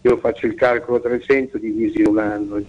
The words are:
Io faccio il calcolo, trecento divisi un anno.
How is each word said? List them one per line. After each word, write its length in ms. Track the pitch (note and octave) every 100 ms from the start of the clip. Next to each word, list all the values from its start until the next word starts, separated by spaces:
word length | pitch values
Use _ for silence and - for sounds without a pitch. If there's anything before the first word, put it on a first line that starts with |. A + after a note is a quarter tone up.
Io 160 | B2 A#2
faccio 300 | B2 A2 A#2+
il 80 |
calcolo, 460 | G#2+ B2+ A#2+ A#2 B2
trecento 580 | A#2+ B2 - C3+ C3 G#2+
divisi 420 | A2 G#2+ A2 G#2+
un 160 | G#2+ G#2+
anno. 460 | G#2+ G#2 G#2 G#2